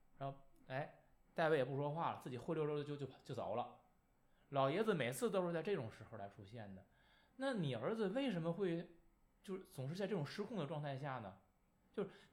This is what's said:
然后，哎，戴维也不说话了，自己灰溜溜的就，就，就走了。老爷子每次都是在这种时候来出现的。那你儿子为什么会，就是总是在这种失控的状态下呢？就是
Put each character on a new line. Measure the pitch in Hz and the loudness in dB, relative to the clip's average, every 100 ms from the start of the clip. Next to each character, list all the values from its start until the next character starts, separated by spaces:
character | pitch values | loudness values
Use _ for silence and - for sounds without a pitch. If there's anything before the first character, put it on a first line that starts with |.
| - - | -20 -8
然 | 139 | -8
后， | 139 - - - | -8 -14 -18 -6
哎， | 131 - - - - - | -4 -4 -10 -20 -20 -8
戴 | - 160 | 2 6
维 | 156 | 6
也 | |
不 | 127 139 | 4 2
说 | 147 | 0
话 | 156 147 | 2 0
了， | 104 | 0
自 | 151 | -4
己 | 123 | -6
灰 | - | -2
溜 | 160 151 | 0 2
溜 | 147 | 0
的 | |
就， | 143 | -2
就， | 143 135 - | -4 -6 -8
就 | - | -8
走 | 113 92 | -4 -2
了。 | 110 120 - - _ _ _ _ _ - | 0 -2 -6 -20 _ _ _ _ _ -4
老 | 135 135 | 4 4
爷 | 170 | 4
子 | 220 | 4
每 | 180 120 | 4 4
次 | 135 226 | 2 2
都 | 190 175 | 2 2
是 | |
在 | 170 | 2
这 | 165 | 2
种 | 196 113 | 0 0
时 | - | -8
候 | 113 107 | -12 -8
来 | 101 | -8
出 | - | -10
现 | 95 117 101 | -14 -10 -10
的。 | 92 - _ - - _ - | -12 -16 _ -20 -20 _ -4
那 | 269 | -2
你 | 240 147 | 2 0
儿 | 117 147 | 2 0
子 | 226 196 | 2 0
为 | 233 277 | 2 0
什 | 180 | 0
么 | 160 | 0
会， | 170 190 170 170 - - _ _ _ | 0 2 0 -2 -12 -20 _ _ _
就 | - 190 | -8 -8
是 | - | -8
总 | - 131 | -6 -4
是 | |
在 | 180 196 | -2 0
这 | |
种 | 202 143 | 2 0
失 | - | -2
控 | 202 214 | -4 -2
的 | 143 | -2
状 | 156 | -2
态 | 147 135 | -2 -2
下 | 143 127 | -2 -4
呢？ | 101 92 - _ _ _ _ | -6 -10 -20 _ _ _ _
就 | - | -4
是 | 190 - - | -4 -4 -6